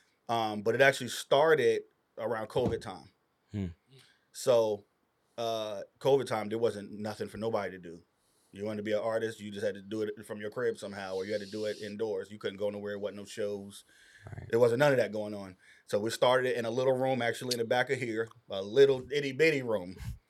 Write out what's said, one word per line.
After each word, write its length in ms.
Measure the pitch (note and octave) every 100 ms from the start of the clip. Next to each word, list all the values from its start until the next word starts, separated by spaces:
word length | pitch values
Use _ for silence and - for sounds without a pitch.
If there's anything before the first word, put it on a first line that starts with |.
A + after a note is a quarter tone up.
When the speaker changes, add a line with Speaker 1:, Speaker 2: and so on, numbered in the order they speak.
| _ _ -
Speaker 1:
Um, 320 | A#2 A2 G#2+
but 140 | G#2 A#2+
it 60 |
actually 280 | C#3 C3+ A#2+
started 720 | - - C#3 D#3+ D3+ A#2+ G#2+ - _ _ -
around 300 | A2 A2+ G#2+
covid 320 | C3+ A#2+ A2+
time. 280 | - F2+ - _ _ _ _
Speaker 2:
Hmm. 120 | G#2 F#2 E2+ _ - - _ _
Speaker 1:
So, 540 | - C3+ A#2+ A2 G#2 - _ _ _ _ -
uh, 440 | A#2 A2+ G#2+ G2+ - _
covid 280 | C3+ C#3 B2
time, 220 | A2+ G#2
there 80 | A2+
wasn't 340 | A#2 G2+ G2+
nothing 360 | G#2 G#2+ G#2 G2+
for 100 | G#2
nobody 340 | A2+ A2 G2
to 80 | F#2
do. 200 | F2 E2+ - _ _ _ _
You 140 | F#2+ G#2+
wanted 120 | G#2+
to 60 |
be 100 | G#2
an 60 | G#2
artist, 400 | A2+ A2 A2 A2
you 120 | G#2
just 140 | G2+ G#2
had 100 | G2
to 60 |
do 200 | G2 A2
it 240 | G#2+ G#2+ G#2
from 140 | G#2+
your 100 | G#2
crib 280 | A#2 A#2+ G#2+
somehow, 380 | G2+ G2+ F#2+ F#2+
or 100 | G2
you 60 |
had 80 | G#2
to 60 | G2
do 140 | G#2+ G#2+
it 120 | G2+
indoors. 480 | G#2 G#2 A2 G2 G2
You 80 | G#2
couldn't 180 | G#2 G2
go 120 | G#2
nowhere, 280 | G#2 G#2 G2+
wasn't 200 | G2 G2+
no 60 | G2+
shows. 580 | - G#2 G2+ G2+ G2+ - _ - - - -
Speaker 2:
Right. 120 | -
Speaker 1:
There 100 | A2+
wasn't 200 | A#2+ A#2+
none 120 | D3
of 60 | B2+
that 140 | G#2
going 220 | G#2+ G#2+ G#2
on. 200 | F#2+ F#2 - - -
So 140 | G#2
we 100 | A2
started 400 | - B2+ C3 B2+
it 80 | B2
in 80 | A2+
a 60 |
little 220 | A#2+ C3 B2+
room, 240 | C3 B2+
actually 320 | A#2 A2+ B2+
in 60 | A#2+
the 60 | A2+
back 240 | B2 B2+
of 80 | B2+
here, 280 | B2 A2 A2+ - -
a 120 | G2
little 420 | G2+ A#2+ C#3 C3 B2
itty 200 | D3 C#3
bitty 280 | C3+ D#3+ C#3+
room 340 | B2 G#2 F2+ F#2 - - _